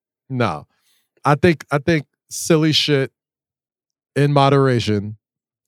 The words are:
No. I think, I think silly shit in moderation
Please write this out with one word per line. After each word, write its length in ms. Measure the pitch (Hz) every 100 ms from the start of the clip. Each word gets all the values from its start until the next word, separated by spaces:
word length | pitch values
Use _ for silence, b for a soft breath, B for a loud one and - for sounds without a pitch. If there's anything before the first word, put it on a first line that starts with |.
| _ _ -
No. 380 | 131 113 76 - _ _ _ _ _
I 100 | 135
think, 320 | 143 180 165 -
I 80 | 143
think 260 | 139 165 - _ _
silly 420 | - - 160 156
shit 400 | 147 - 139 131 _ _ _ _ _ _ _ _ _ _ 131
in 160 | 143
moderation 880 | 143 135 139 135 120 104 104 107 107 _ _ _ _